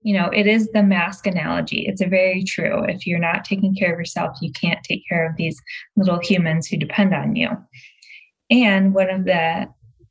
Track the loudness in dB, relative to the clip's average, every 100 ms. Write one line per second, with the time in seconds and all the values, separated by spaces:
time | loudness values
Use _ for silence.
0 | 0 0 2 2 4 2 2 4 4 4
1 | 0 -4 -4 -2 -2 -2 -2 -4 -4 -2
2 | 0 2 2 0 -4 -4 -2 -2 -2 -4
3 | -4 -2 -2 -4 -4 -2 0 0 0 -2
4 | -6 -6 -6 -6 -10 -4 -2 -4 -4 -8
5 | -2 -2 -2 -2 -4 -6 -14 -18 -4 0
6 | 2 0 0 0 2 0 -2 -4 -2 2
7 | 2 2 0 -2 -2 -4 _ -20 -20 _
8 | -20 -20 _ _ _ 4 6 4 4 4
9 | 0 0 0 2 2 -2 -8 _ -20 _
10 | _